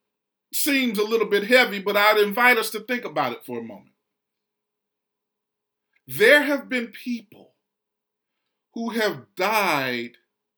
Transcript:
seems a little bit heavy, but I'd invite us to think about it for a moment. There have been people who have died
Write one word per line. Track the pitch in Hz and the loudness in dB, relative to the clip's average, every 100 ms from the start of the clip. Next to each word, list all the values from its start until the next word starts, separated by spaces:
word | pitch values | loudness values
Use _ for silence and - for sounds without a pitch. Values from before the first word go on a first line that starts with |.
| _ _ _ _ _ | _ _ _ _ _
seems | - 302 269 254 208 | -4 -2 0 0 -2
a | |
little | 214 226 202 | -2 -2 0
bit | 202 | 0
heavy, | 202 254 226 202 | 4 4 4 -2
but | 190 202 | -2 4
I'd | 208 214 | 4 4
invite | 208 202 247 233 | 2 4 4 4
us | 220 | 0
to | 214 | -6
think | 208 247 196 | -6 -8 -6
about | 151 131 | -4 -4
it | 117 - | -6 -10
for | 120 | -12
a | |
moment. | 113 98 - _ _ _ _ _ _ _ _ _ _ _ _ _ _ _ _ _ _ _ _ _ - | -12 -16 -20 _ _ _ _ _ _ _ _ _ _ _ _ _ _ _ _ _ _ _ _ _ -12
There | 131 220 294 | 2 4 4
have | 277 277 196 | 4 -4 -4
been | 247 233 | -6 -6
people | - 254 233 - - - _ _ _ _ _ _ _ _ _ _ _ _ | -10 -10 -10 -12 -20 -20 _ _ _ _ _ _ _ _ _ _ _ _
who | 233 226 | -12 -8
have | 220 208 147 - - | -4 -4 -6 -12 -6
died | 190 220 185 147 131 123 117 - _ _ _ | -2 0 0 0 -2 -6 -8 -14 _ _ _